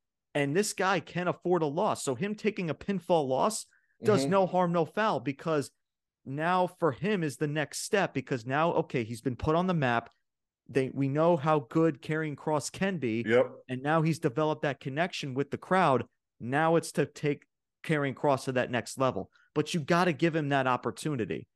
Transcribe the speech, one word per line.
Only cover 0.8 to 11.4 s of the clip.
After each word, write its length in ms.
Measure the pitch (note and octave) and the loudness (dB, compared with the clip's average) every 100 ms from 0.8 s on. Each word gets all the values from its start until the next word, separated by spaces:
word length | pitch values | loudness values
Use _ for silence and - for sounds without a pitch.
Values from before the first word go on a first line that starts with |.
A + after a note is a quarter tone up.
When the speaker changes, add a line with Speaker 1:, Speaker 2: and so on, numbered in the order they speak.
| F#3+ F#3 | 0 0
Speaker 1:
can't 280 | - E3+ F3+ | -2 -4 -2
afford 340 | - F3 F3+ | -2 0 0
a 40 | D3+ | 0
loss. 380 | D#3 G#3 A#2+ | 0 0 0
So 100 | - | -2
him 200 | A#2+ G3+ | -2 -4
taking 340 | G#3+ G#3+ G#3 E3+ | -4 -4 -2 -4
a 60 | |
pinfall 520 | C#3 - G3 - E3 C3+ | -6 -4 -4 2 2 2
loss 380 | C3 G#3 G#3+ - _ _ _ | 2 0 -2 -10 _ _ _
does 180 | - G3+ | 2 4
Speaker 2:
Mm-hmm. 80 | C#3 | 4
Speaker 1:
no 160 | G3 F#3 | 4 4
harm, 260 | F3+ F3 | 2 2
no 120 | E3+ D#3+ | 2 0
foul, 340 | G#3 A3 D3 | 0 0 0
because 500 | B2 C#3 E3 D3+ B2+ _ _ _ _ _ | -2 -6 -2 -2 -2 _ _ _ _ _
now 420 | A#2+ C#3 E3 F#3 F3+ | -10 -4 0 2 0
for 260 | - E3 | 0 0
him 300 | A#2+ F#3+ G#3 | 0 -2 0
is 140 | D#3 - | -2 -2
the 100 | D3+ | -4
next 360 | D3+ C#3 - | -2 -4 -6
step, 300 | - G#3 E3+ | -2 0 0
because 320 | C3+ - C3 A#2 | -2 -4 -4 -2
now, 260 | C#3 E3+ | 0 2
okay, 300 | D#3+ E3 C3+ | 0 0 -2
he's 160 | A2 A#2+ | -4 -4
been 160 | C3+ A#2+ | -6 -2
put 180 | D#3 D#3+ | 0 2
on 100 | F#3 | 2
the 80 | |
map. 360 | E3+ C3 A#2+ - _ _ _ _ _ - | 2 2 0 -2 _ _ _ _ _ -4
They, 200 | C#3 C3 | -2 -2
we 140 | C3+ C3+ | -2 -2
know 280 | D3 E3 | 2 2
how 240 | E3+ | 2